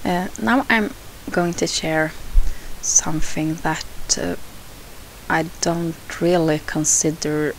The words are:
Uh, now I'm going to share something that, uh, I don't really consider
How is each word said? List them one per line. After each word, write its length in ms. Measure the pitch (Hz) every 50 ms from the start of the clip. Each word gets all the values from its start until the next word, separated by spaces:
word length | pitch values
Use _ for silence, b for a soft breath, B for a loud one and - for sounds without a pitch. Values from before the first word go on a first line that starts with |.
| -
Uh, 240 | - 180 175 185 196 - -
now 240 | 214 220 233 269 - -
I'm 240 | 240 226 208 - - - - - - - - -
going 240 | - 180 175 175 170
to 120 | - 165
share 460 | 165 - - - 160 160 156 156 160 - - - - - B B B B B B B B -
something 720 | - - - - - 170 160 156 - - - 165 156 156 156 165
that, 560 | - 165 160 - - - - - - - - -
uh, 160 | - 175 175 - - - - - - - - - - - - - - - - - - -
I 140 | 170 160 160 170 - -
don't 580 | - 175 165 170 170 165 165 - - - - -
really 400 | 170 170 180 175 160 160 151 156 -
consider 880 | - - 160 156 - - - - 160 151 - - 151 151 151 151 143 -